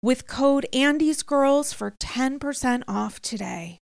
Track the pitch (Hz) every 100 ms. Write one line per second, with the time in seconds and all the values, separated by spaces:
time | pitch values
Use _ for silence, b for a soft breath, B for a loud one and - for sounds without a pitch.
0 | 214 254 - - 277 277 - 262 277 294
1 | 311 302 - 285 277 285 294 - 208 -
2 | - 240 262 277 285 277 262 247 - 196
3 | 214 - - 226 190 180 170 175 _